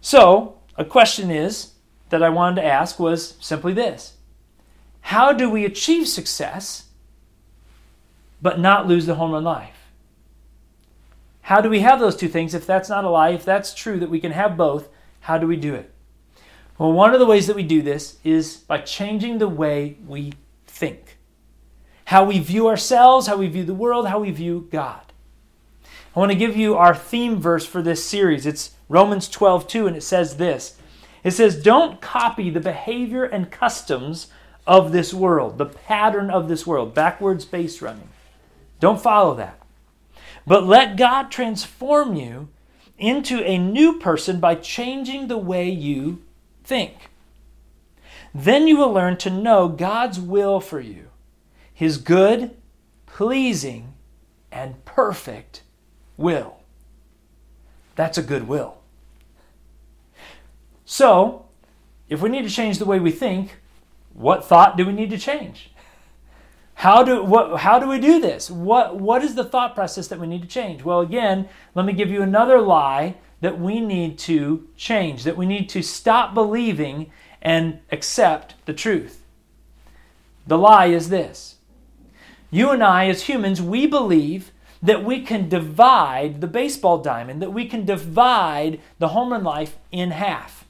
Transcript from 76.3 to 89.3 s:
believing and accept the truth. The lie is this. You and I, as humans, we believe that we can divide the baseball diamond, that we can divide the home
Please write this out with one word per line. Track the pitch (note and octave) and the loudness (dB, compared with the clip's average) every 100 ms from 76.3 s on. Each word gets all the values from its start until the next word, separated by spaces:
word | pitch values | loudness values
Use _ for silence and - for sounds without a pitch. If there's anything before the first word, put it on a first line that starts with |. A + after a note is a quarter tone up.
believing | G3+ G#3+ A3 A#3 E3 D3 C#3 D#3 _ _ _ | -2 -2 -2 -4 -4 -6 -8 -12 _ _ _
and | - E3 E3 D#3 _ | -2 0 -2 -6 _
accept | D3+ - - G3+ D#3 - - - | -10 -8 2 2 2 -8 -20 -12
the | |
truth. | D3+ A3+ F#3+ - - - _ _ _ _ _ _ - _ _ _ _ - | -8 -2 -4 -4 -20 -20 _ _ _ _ _ _ -20 _ _ _ _ -2
The | D#3 | 2
lie | G3+ G#3+ F3+ | 8 8 6
is | E3+ E3 | 2 0
this. | F#3 - - - _ _ _ _ _ _ _ - - _ | -4 -4 -10 -20 _ _ _ _ _ _ _ -20 -20 _
You | D#3+ C4 | 0 2
and | C4+ | 4
I, | G#3+ F3+ F#3+ | 4 4 2
as | F#3 | -2
humans, | - C4+ G3+ F#3 | -4 -4 -2 -2
we | F3 G#3+ D4 | -2 0 0
believe | C#4+ A3+ E3 D3 F3+ F#3 _ _ _ | 0 2 2 0 -6 -12 _ _ _
that | E3+ G3+ | 0 0
we | G3+ B3+ | 0 -6
can | B3+ A3 F3 | -6 -6 -2
divide | F3 D#3+ D#3 B3 B3+ D3+ C3 D3 D3 | -4 -4 4 6 6 2 -2 -6 -6
the | F3 | -8
baseball | G3 C#4+ C#4+ F#3+ E3+ | -4 -6 -2 0 0
diamond, | D#3 A#2 A#2+ C#3+ | -2 -8 -8 -10
that | F#3+ | -10
we | G3+ | -8
can | A#3+ A#3 F#3+ | -8 -8 -6
divide | F#3+ D#3+ E3 B3 A#3+ F3 D3 D#3 D#3 _ _ | -6 -4 2 2 2 0 -2 -6 -6 _ _
the | E3 | -4
home | F3+ B3 | -2 -4